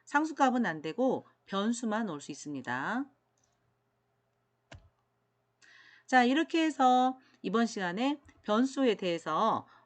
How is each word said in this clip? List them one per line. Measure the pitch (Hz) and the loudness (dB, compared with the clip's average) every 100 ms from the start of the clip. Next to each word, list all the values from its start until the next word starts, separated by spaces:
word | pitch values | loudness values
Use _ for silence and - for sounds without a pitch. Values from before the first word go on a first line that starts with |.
| - | -4
상수값은 | 294 311 294 269 247 208 | -2 -2 2 2 2 0
안 | 156 | -4
되고 | 156 156 262 156 - _ - | -6 -2 0 0 -6 _ -8
변수만 | 196 208 233 226 214 220 | -4 -2 -2 -4 -4 -4
올 | 147 | -8
수 | - | -10
있습니다. | 143 151 139 123 123 156 233 285 _ _ _ _ _ _ _ _ _ _ _ _ _ _ _ _ - _ _ _ _ _ _ _ _ _ - - - - | -14 -12 -10 -8 -6 -6 -6 -8 _ _ _ _ _ _ _ _ _ _ _ _ _ _ _ _ -20 _ _ _ _ _ _ _ _ _ -20 -20 -20 0
자, | 254 | 4
이렇게 | 240 269 339 330 | 4 4 2 2
해서 | 320 285 254 254 254 262 _ _ | 0 4 4 6 4 -2 _ _
이번 | 190 214 233 | -4 0 0
시간에 | 214 180 185 269 294 - _ | -2 -6 -2 -2 -4 -10 _
변수에 | - 214 269 269 254 196 | -2 0 0 2 0 2
대해서 | 185 165 - 160 220 160 - - | -2 -4 -2 0 0 0 -6 -18